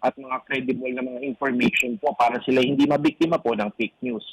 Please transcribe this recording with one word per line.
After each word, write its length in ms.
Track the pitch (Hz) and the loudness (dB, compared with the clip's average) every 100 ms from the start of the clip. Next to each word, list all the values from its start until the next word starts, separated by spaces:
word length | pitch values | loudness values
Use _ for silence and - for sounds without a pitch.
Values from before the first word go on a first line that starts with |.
at 160 | 127 - | -4 -4
mga 200 | 131 131 - | -8 -8 -4
credible 420 | 135 127 123 131 127 | -4 -2 -2 -4 -6
na 80 | 127 | -6
mga 160 | 123 | -6
information 720 | 139 120 135 123 120 - 123 110 | -8 -4 -2 2 2 2 -2 -2
po 160 | 147 - | -2 2
para 240 | 117 123 | 2 2
sila 240 | - 131 127 | 0 2 2
hindi 240 | 139 143 | 4 4
mabiktima 480 | 143 151 - 165 160 | 4 2 2 0 2
po 160 | - | 0
ng 160 | 107 104 - | 0 -2 -2
fake 240 | 110 - | -6 -4
news. 240 | 127 110 - | -6 -6 -10